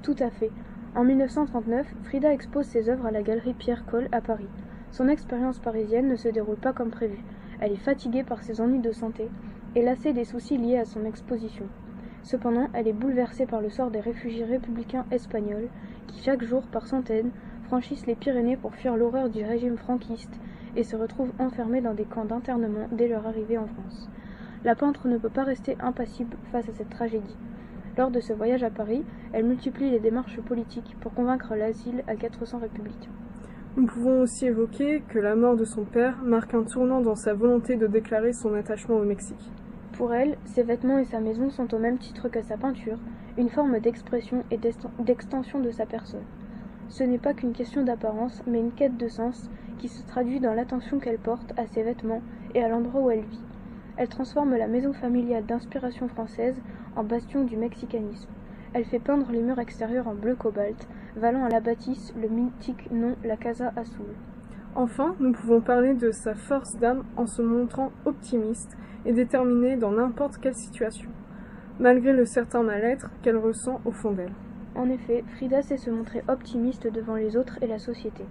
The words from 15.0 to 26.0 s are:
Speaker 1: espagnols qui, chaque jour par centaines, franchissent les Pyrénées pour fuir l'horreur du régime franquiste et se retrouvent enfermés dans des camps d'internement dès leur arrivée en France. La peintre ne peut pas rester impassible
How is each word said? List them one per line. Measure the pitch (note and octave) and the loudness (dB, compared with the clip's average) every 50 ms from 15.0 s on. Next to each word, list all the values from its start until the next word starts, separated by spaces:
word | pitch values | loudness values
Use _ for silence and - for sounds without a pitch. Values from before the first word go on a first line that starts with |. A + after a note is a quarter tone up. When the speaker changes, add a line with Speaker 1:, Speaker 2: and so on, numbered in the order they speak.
| B3 - | -2 0
Speaker 1:
espagnols | B3+ B3 - - - A3 G#3 G#3 G#3 G#3 A3+ B3 - - - - - - - - | -2 -2 -2 -2 -4 -2 -2 -2 -2 -4 -6 -6 -8 -12 -14 -14 -14 -14 -14 -16
qui, | - - | -16 -4
chaque | - C4 C#4 B3+ A#3+ | 0 0 2 2 2
jour | A3+ A#3+ C4 C4 - | 2 2 0 0 0
par | - A3+ A3 | -6 -6 -4
centaines, | - - C4+ B3+ - A3 A3 A3+ B3 B3 - - - - - - | 0 -2 -2 0 0 0 0 0 0 -4 -6 -14 -14 -14 -12 -6
franchissent | - - B3+ A#3+ - C#4+ C#4 - - | -2 0 0 0 -2 -6 -6 -2 -2
les | A#3 | -2
Pyrénées | A3+ - C#4 C4+ B3 A#3 A#3+ B3+ C4 | 0 2 0 2 4 4 2 2 0
pour | - G#3+ - | -2 -8 -8
fuir | - - C4 A#3+ A3 | -4 -2 0 2 4
l'horreur | A#3 A#3+ A#3 C4 C4+ B3 | 2 4 2 2 0 0
du | G#3+ A3 G#3 | 0 -2 -2
régime | G#3+ A#3 A#3 A#3+ B3 A#3+ A3+ | 0 0 0 0 0 -2 -2
franquiste | - - B3 B3 - - A3+ A3+ - - - - - - - - - - - | -2 -2 -2 -2 -2 -6 -8 -10 -8 -12 -14 -12 -12 -14 -14 -14 -14 -6 -2
et | - A3+ | -2 0
se | G#3+ - | 0 0
retrouvent | A3 A3 A3 - - C4+ B3 - - | -2 -2 -4 -2 -2 -2 -2 0 0
enfermés | B3+ C4 B3 - A#3+ A3 A#3+ C4 | -2 0 0 -2 -2 0 2 2
dans | B3 A#3 G#3+ | 2 0 0
des | G#3 G#3+ | -2 -4
camps | G#3 - A#3 A3 | -4 -2 -4 -4
d'internement | G#3 A3+ A#3+ A#3+ C4+ B3+ A#3+ A3+ G#3+ G#3 G#3+ G#3+ A3 | -2 -2 -4 -2 -2 0 0 0 0 0 -2 -4 -4
dès | A#3 A3 A#3+ A#3+ | 2 2 2 4
leur | A#3 G#3+ G#3+ | 2 0 -2
arrivée | A3 A3 A3 G#3+ G#3+ A3+ A3+ | -4 -4 -4 -2 0 0 -2
en | A3 G#3+ | -2 -4
France. | - - - - - - - - - - - - - - - - - - - | -6 -10 -10 -10 -12 -12 -14 -12 -14 -14 -14 -14 -14 -14 -14 -14 -14 -2 2
La | A#3+ A3+ | 2 4
peintre | - D4 C#4+ C#4+ - - C4 | 6 4 2 2 2 2 2
ne | A#3+ A3+ | 2 2
peut | A3+ A3+ | 2 0
pas | G#3+ - C4+ | 0 2 0
rester | C4+ C4 B3+ - - C4 - | 0 0 -2 -2 -4 -4 0
impassible | - B3 B3+ - | 0 -2 0 -2